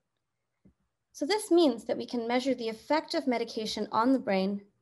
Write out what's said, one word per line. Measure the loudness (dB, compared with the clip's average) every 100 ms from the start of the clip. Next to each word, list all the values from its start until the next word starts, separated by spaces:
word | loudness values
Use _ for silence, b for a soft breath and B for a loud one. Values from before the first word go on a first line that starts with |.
| _ _ _ _ _ _ -20 _ _ _ _
So | -8 0
this | 0 4
means | 4 6 2 -4
that | -6
we | -4
can | -6 0
measure | 0 0 -2
the | -4
effect | -8 -2 -2 0
of | -2 0
medication | -2 -2 -6 -6 -6 -2
on | 0 2
the | 2
brain | 2 0 0 -2 -8 _